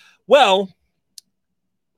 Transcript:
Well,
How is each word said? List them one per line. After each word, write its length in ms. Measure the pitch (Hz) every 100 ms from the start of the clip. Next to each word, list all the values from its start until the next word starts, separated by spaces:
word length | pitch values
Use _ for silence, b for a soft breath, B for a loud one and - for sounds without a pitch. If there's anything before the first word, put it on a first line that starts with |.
| B B -
Well, 460 | 285 233 190 190 _ _ _ _ - _ _ _ _ _ _ _